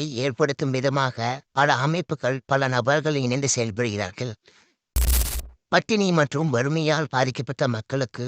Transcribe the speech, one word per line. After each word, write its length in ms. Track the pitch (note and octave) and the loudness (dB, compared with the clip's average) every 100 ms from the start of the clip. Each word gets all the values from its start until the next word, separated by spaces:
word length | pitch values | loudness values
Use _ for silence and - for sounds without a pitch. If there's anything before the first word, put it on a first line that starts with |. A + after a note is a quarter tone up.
| D3+ A#2 | -2 -2
ஏற்படுத்தும் 580 | C#3 B2 D3 C#3 C#3 C3 | -2 0 0 0 -2 0
விதமாக 520 | C3+ C#3 C3 A#2 A#2 C3+ - | 0 0 0 -2 -4 -4 -6
பல 240 | - C#3+ B2 | 0 2 4
அமைப்புகள், 600 | C#3+ E3 - D#3 B2 C3+ - | 2 0 -4 -4 -2 -2 0
பல 220 | C#3 C3+ | 0 2
நபர்கள் 520 | B2+ A#2+ D3+ D3+ C#3+ | 0 2 2 2 0
இணைந்து 300 | B2+ C3 C#3 | 0 0 0
செயல்படுகிறார்கள். 800 | B2 A2+ G#2 A#2+ G#2 F#2+ - B2 G#2+ _ _ _ _ _ - - - - - - - - | 0 -2 -2 -2 -2 -6 -6 -8 -10 _ _ _ _ _ 0 2 2 0 -6 -10 -16 -2
பட்டினி 400 | F3+ - A3 F#3+ | 0 2 2 4
மற்றும் 380 | E3+ C#3+ C#3+ E3 | 4 2 0 0
வறுமையால் 600 | A#2+ C#3 D#3+ D#3 D3+ D3+ | 0 0 0 0 0 0
பாதிக்கப்பட்ட 560 | B2+ C3 A#2+ B2+ C3+ C#3 | 0 0 -2 -6 -2 -2
மக்களுக்கு 580 | A2 - C3+ C3 - | -2 -4 -4 -6 -6